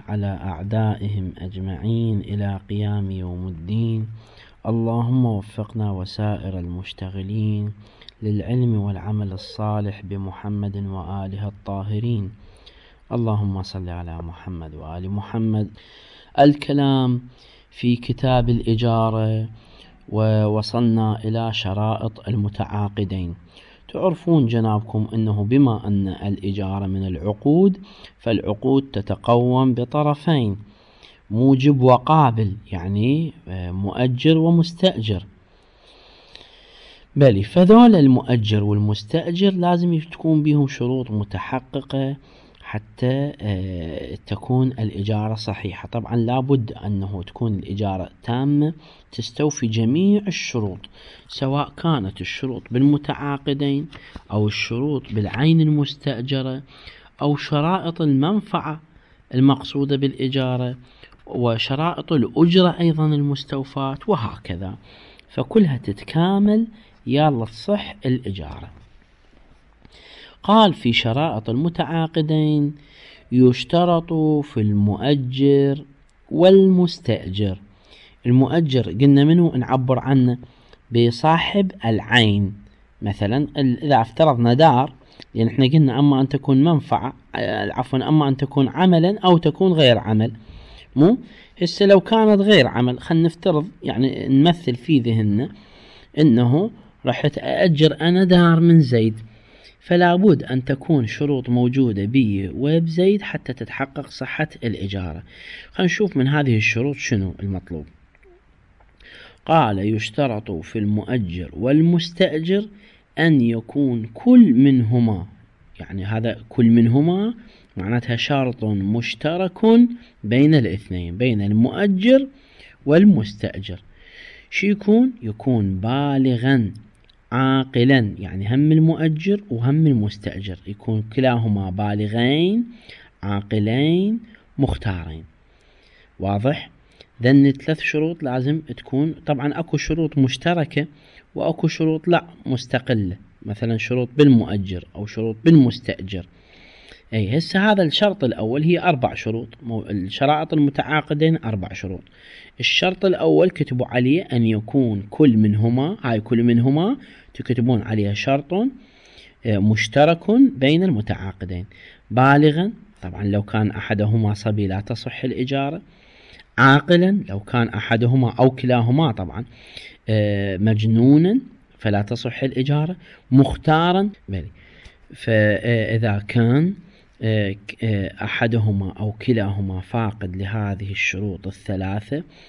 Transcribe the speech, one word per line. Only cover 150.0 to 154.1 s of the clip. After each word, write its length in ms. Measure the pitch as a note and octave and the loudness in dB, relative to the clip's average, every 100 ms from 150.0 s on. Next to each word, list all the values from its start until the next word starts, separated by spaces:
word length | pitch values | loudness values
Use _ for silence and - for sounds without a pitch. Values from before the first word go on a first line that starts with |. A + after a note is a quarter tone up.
| F#2+ - C#3 D3+ D#3 | -6 -2 0 0 0
المتعاقدين 840 | D#3+ C#3+ C#3 C3+ D3+ - D3+ D#3+ D#3+ | 0 0 0 -2 -2 -2 0 2 2
أربع 300 | A2+ G#2 F2+ | -2 -6 -6
شروط. 280 | - F#2+ F2+ - _ - - - - | -10 -10 -12 -16 _ -20 -20 -20 -6
الشرط 460 | B2 - F3+ F#3 G3 | -2 0 0 0 0
الأول 440 | F3+ D#3+ D#3 F3+ | 2 2 4 2
كتبوا 380 | - D3 B2 B2 | 0 -4 -4 -2
عليه 340 | B2 B2+ | 0 2